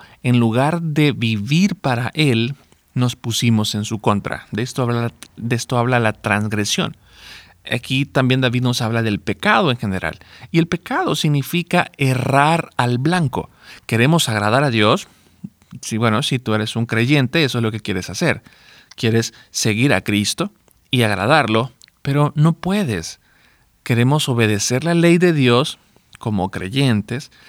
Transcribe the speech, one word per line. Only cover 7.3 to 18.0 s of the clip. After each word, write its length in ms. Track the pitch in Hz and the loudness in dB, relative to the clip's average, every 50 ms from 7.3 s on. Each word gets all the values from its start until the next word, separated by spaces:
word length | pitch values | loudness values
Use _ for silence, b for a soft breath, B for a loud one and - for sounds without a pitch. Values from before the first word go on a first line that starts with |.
| B B B B B B _ - | B B B B B B _ -8
Aquí 360 | - 120 - - 131 131 139 | -8 -8 -4 -2 -2 -2 -2
también 340 | - - 139 131 123 131 131 | 0 0 0 2 2 2 2
David 240 | 131 123 117 127 127 | 2 0 0 0 0
nos 180 | 123 120 - | 0 0 0
habla 220 | 120 110 113 117 113 | -2 -2 0 0 0
del 160 | 110 104 - | 0 -2 -2
pecado 520 | - - 101 - - 202 214 226 202 147 | -2 -6 -6 -2 0 2 2 2 2 2
en 60 | 120 - | 0 -2
general. 420 | - 104 95 92 82 80 76 - B B B B B B | -2 -4 -4 -4 -4 -6 -8 -8 B B B B B B
Y 80 | - 165 | 0 0
el 80 | 165 - | 0 0
pecado 480 | - 170 - - 254 339 381 - 156 | -2 -6 -6 -6 -4 -2 -2 -2 -2
significa 760 | - - 156 147 143 131 - - 175 170 - - 175 - - - - | 0 0 0 0 0 0 -2 -4 -4 -4 0 0 0 0 -2 -4 -2
errar 720 | 143 131 131 123 123 127 131 139 143 156 165 165 - - - - | -2 0 0 0 0 0 2 4 4 4 2 0 -2 -4 -4 -2
al 220 | 123 123 123 127 | 0 0 0 0
blanco. 500 | 131 160 180 185 160 123 - - - - B B B B B B B - | 0 0 0 0 0 -2 -2 -4 -8 -10 B B B B B B B -2
Queremos 420 | 113 110 117 143 170 165 - - | 0 2 4 4 4 2 2 0
agradar 340 | 110 104 104 104 113 135 147 | -2 0 0 2 2 2 2
a 60 | 139 | 2
Dios. 380 | 113 110 104 107 135 202 - b b b b b b b b - - _ _ _ - - | 2 4 4 4 4 2 0 b b b b b b b b -18 -18 _ _ _ -18 -16
Sí, 160 | - - 113 107 | -10 -6 -4 0
bueno, 260 | 117 117 107 113 - | 0 2 2 0 0
si 160 | - 139 123 | -2 -4 -4
tú 140 | - 113 107 | -2 -2 -2
eres 240 | 107 107 107 - 113 | -2 -2 -2 -4 -4
un 80 | 117 | -4
creyente, 580 | - 117 113 117 127 151 147 127 120 - 170 156 | -2 0 0 2 2 2 2 2 0 0 0 0
eso 140 | 127 - 120 | 0 0 -2
es 40 | |
lo 100 | 113 110 | -2 -2
que 100 | 104 107 | -2 -4
quieres 280 | - - 98 92 | -6 -4 -4 -4